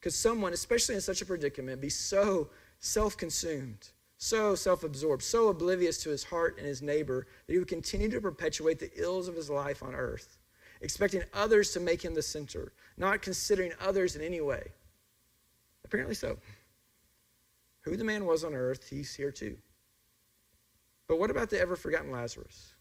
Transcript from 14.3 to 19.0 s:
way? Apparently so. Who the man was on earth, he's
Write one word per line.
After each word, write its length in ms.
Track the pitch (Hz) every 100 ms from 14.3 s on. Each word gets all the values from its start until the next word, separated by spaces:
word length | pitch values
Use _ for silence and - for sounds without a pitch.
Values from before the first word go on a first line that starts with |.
| 175
way? 220 | 147 127 - - _ _ _ _ _ _ _ _ _ _ -
Apparently 300 | 208 - -
so. 220 | - - - - _ _ _ _ _ _ _ _ _ _ _ _
Who 140 | - 185
the 80 |
man 220 | 226 214 190
was 180 | 160
on 120 | 160 143
earth, 320 | 127 131 -
he's 240 | 139